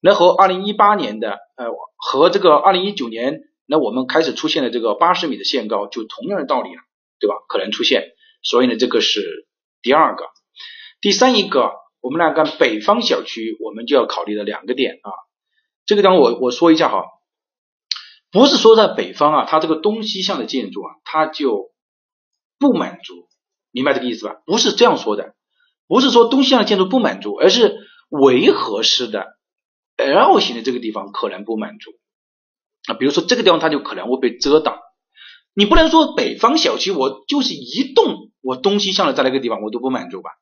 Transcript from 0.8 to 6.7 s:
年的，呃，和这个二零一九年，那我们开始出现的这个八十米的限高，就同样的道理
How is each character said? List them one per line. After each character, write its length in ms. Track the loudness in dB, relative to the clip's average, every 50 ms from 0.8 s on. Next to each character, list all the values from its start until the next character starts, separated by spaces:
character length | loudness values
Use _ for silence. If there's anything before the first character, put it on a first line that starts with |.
| 4 4 4
年 260 | 2 -2 -6 -6 -6
的， 180 | -6 -8 -8 -10 -14 _ _
呃， 100 | _ -10 -10 -10 -10 -14 -20 _ _
和 320 | -10 -4 2 4 4 4
这 100 | 4 4
个 140 | 4 4 4
二 180 | 6 4 2 2
零 140 | 2 0
一 80 | -4 -6
九 160 | -6 -8 -8
年， 320 | -8 -4 -4 -4 -4 -6 -12 _ _ _ _
那 120 | _ -2 0
我 120 | 0 0
们 160 | -4 -4 -6
开 160 | -2 0 0 0
始 100 | 0 -4
出 160 | -6 -6 -4
现 140 | -4 -2 -4
的 80 | -4
这 100 | -4 -4
个 140 | -2 -2 0
八 180 | 0 2 0 2
十 140 | 0 -2
米 100 | -6 -6
的 80 | -6 -6
限 240 | -4 -4 -4 -4 -4
高， 180 | -4 -6 -6
就 180 | -6 -10 -12 -12
同 240 | -12 -14 -14 -10 -8
样 120 | -6 -6
的 60 | -4
道 160 | -2 -4 -4 -4
理 80 | -8